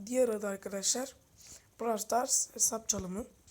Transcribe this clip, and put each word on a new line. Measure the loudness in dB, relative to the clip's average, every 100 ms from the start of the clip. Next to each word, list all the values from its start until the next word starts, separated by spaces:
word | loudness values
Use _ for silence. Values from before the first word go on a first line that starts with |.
| -2
diğer | 2 4
adı | 2 -2
arkadaşlar | -4 -6 -2 0 0 -2 -10 _ -20 -20 -20 _ -6
Brawl | -2 -2
Stars | 2 0 2 2 0
hesap | 0 0 0 -2
çalımı. | -2 -2 -6 -8 -12 -20